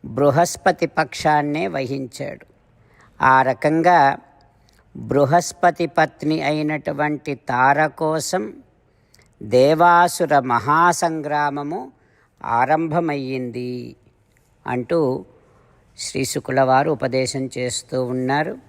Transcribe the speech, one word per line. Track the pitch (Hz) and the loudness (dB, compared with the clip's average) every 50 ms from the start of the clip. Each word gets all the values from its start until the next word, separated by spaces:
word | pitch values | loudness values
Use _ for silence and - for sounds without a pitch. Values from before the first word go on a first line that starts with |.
| - | -14
బృహస్పతి | - 113 123 143 143 131 151 175 175 - - - 190 175 - 170 160 | -8 -2 2 2 4 4 4 2 0 -2 -2 0 -2 0 0 -4 -4
పక్షాన్నే | _ - 160 - - - - 160 151 147 147 147 147 156 180 190 | _ -4 -4 -4 -6 -4 0 2 2 2 0 -2 -4 -4 -6 -6
వహించాడు. | 165 143 135 120 139 135 135 120 - - 139 147 - - - _ _ _ _ _ _ _ _ _ _ _ _ _ _ _ | -6 -6 -6 -6 -6 -8 -10 -12 -12 -12 -12 -12 -12 -14 -20 _ _ _ _ _ _ _ _ _ _ _ _ _ _ _
ఆ | - 131 131 131 | 2 4 6 6
రకంగా | 131 135 127 - - 151 156 165 165 180 180 165 139 139 143 - - _ _ _ _ _ _ _ _ _ _ _ _ _ _ | 4 2 0 0 0 0 0 2 4 4 6 6 4 4 2 -2 -10 _ _ _ _ _ _ _ _ _ _ _ _ _ _
బృహస్పతి | - 117 110 131 139 143 127 151 175 170 - - - - 175 160 - 170 160 | -16 -8 -2 2 2 2 4 4 2 2 0 -6 0 0 0 0 0 -6 -4
పత్ని | - - 160 151 _ _ - 151 156 160 | 0 0 0 0 _ _ -4 -4 -2 -2
అయినటువంటి | 151 139 151 156 151 151 156 151 - 160 151 143 151 151 151 139 _ - 139 | -2 -2 -2 -2 -4 -4 -4 -6 -6 -8 -4 -4 -2 -4 -4 -6 _ -10 -10
తార | 120 _ - 127 120 127 135 139 143 156 151 | -10 _ -6 -2 2 4 4 4 4 2 -2
కోసం | 135 - 160 156 156 160 147 - - 185 214 214 - - - _ _ _ _ _ _ _ _ _ _ _ _ _ _ _ - | -2 -4 -4 -4 -2 -4 -4 -4 -4 -4 -4 -6 -14 -18 -20 _ _ _ _ _ _ _ _ _ _ _ _ _ _ _ -10
దేవాసుర | 110 104 127 131 143 160 156 170 175 175 170 175 175 - - 175 147 147 143 | 0 4 4 6 6 6 6 6 6 6 6 4 4 2 -2 -2 2 2 2
మహాసంగ్రామము | 123 127 120 117 101 139 147 160 170 175 170 - - 170 160 160 147 147 151 147 147 147 143 143 143 143 165 202 262 - _ _ _ _ _ _ _ _ _ _ - | 2 2 0 0 2 2 2 4 4 4 2 2 -2 -4 -4 -4 -6 -4 -2 -2 -2 -2 -4 -6 -8 -6 -8 -8 -10 -12 _ _ _ _ _ _ _ _ _ _ -8
ఆరంభమయ్యింది | - 117 117 127 127 151 156 165 165 151 175 170 160 147 143 135 127 135 127 127 120 113 123 123 123 123 123 120 120 - _ _ _ _ _ _ _ _ _ _ _ _ _ _ - | -4 0 0 2 2 2 0 0 -2 -2 -2 -2 -2 -4 -6 -6 -6 -6 -6 -6 -8 -8 -8 -8 -8 -8 -10 -12 -14 -18 _ _ _ _ _ _ _ _ _ _ _ _ _ _ -6
అంటూ | 123 123 120 - 170 165 156 131 127 147 190 _ _ _ _ _ _ _ _ _ _ _ _ _ _ - | -6 -6 -4 -2 0 0 0 0 -2 -4 -8 _ _ _ _ _ _ _ _ _ _ _ _ _ _ -14
శ్రీ | - - - 139 135 | -14 -10 -6 -6 -6
శుకుల | - - 147 - - 131 135 | -4 -6 -8 -6 -4 0 2
వారు | 135 131 131 131 143 160 | 2 4 4 2 2 2
ఉపదేశం | 151 120 - 135 120 131 131 120 - 139 131 127 - 127 | -2 -2 -2 -2 -2 -2 -2 -2 -4 -6 -6 -6 -6 -6
చేస్తూ | 127 123 117 - - _ - 131 127 | -6 -6 -6 -8 -10 _ -6 -4 -4
ఉన్నారు. | 123 127 127 127 127 135 143 156 170 214 262 _ | -4 -4 -4 -2 -2 0 -2 -2 -4 -6 -12 _